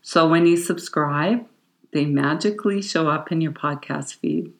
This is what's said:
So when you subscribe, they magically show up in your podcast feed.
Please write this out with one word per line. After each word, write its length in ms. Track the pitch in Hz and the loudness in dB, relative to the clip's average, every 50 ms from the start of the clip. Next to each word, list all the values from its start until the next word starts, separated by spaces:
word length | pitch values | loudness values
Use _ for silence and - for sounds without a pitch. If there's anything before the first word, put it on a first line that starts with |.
| _ - | _ 0
So 200 | - 170 160 160 | 2 4 6 6
when 180 | 160 170 170 | 6 6 6
you 100 | 170 170 | 6 4
subscribe, 920 | 170 170 - 175 175 - - - 156 151 143 143 147 156 185 233 240 - _ _ _ _ _ _ _ _ _ | 4 2 -2 -4 -4 -6 -6 -2 -2 -2 0 0 0 0 0 0 -2 -4 _ _ _ _ _ _ _ _ _
they 140 | - 151 143 | -2 -2 0
magically 760 | 147 139 139 139 143 156 160 - 208 208 208 - 208 196 202 | 2 0 0 0 0 -2 0 0 -2 -2 0 -2 -2 -2 -2
show 280 | 196 - - 165 160 151 | -4 -2 -2 0 0 0
up 240 | 151 156 - - | 0 -2 -4 -4
in 80 | 175 165 | -2 -2
your 100 | 160 151 | -2 -2
podcast 640 | 156 - - 147 143 139 - - 151 151 139 - - | -4 -4 -4 -6 -6 -6 -8 -8 -8 -8 -8 -10 -10
feed. 380 | _ - - 156 165 170 165 - | _ -4 -4 -2 -4 -4 -8 -14